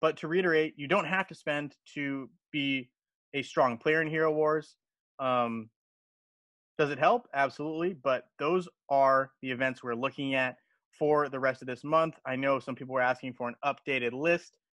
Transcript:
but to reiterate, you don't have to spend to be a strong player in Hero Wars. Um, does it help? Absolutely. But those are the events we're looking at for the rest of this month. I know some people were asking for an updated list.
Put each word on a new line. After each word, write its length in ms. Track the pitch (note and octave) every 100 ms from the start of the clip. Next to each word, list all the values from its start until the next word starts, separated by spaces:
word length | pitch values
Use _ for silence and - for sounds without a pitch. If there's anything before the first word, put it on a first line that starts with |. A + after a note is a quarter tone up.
but 160 | D#3+ D3+
to 100 | D#3+
reiterate, 480 | F3+ F3+ D#3 D#3 -
you 100 | C#3
don't 180 | G3 F3+
have 220 | F#3+ F#3
to 80 | D#3+
spend 400 | D#3 D3 D3 _ - D3
to 340 | C#3+ C#3 B2+ _ _
be 380 | D3 C#3 C3+ A#2+ _ _ _ _
a 100 | C#3
strong 340 | B2+ D#3+ B2+ A#2
player 240 | D#3 D#3
in 60 | D#3
Hero 260 | D#3+ D#3+
Wars. 420 | D#3 D3+ D#3 D#3 _ _ _ _ -
Um, 500 | C3 B2 A#2 A2+ A2 _ _ _ _ _ _ _ _ _ _ -
does 100 | C#3+
it 80 | C#3
help? 300 | D#3+ A#3+ -
Absolutely. 600 | C#3 C3+ - D3+ D#3+ F3
But 320 | D3+ C3+ B2+ - -
those 280 | D3 F#3 F3 _ -
are 420 | C#3 C3+ C3+ C3+ _
the 100 | C3
events 320 | B2 C3 B2
we're 100 | B2
looking 400 | A#2 C3+ D3 C3+
at 240 | C3+ B2+ B2 _ _ _ -
for 320 | D3+ D3 C#3+
the 100 | C3
rest 220 | C3 B2+
of 60 | C3
this 160 | B2
month. 320 | D3 D#3+ D#3+ - C3
I 100 | C3
know 220 | C#3 C3+
some 160 | C3+
people 220 | B2 B2+ C3
were 60 |
asking 320 | B2 B2+ C3
for 140 | A#2+ A#2+
an 80 | -
updated 500 | C#3+ C3+ - C3 A#2+
list. 440 | B2+ E3 E3+ - _ _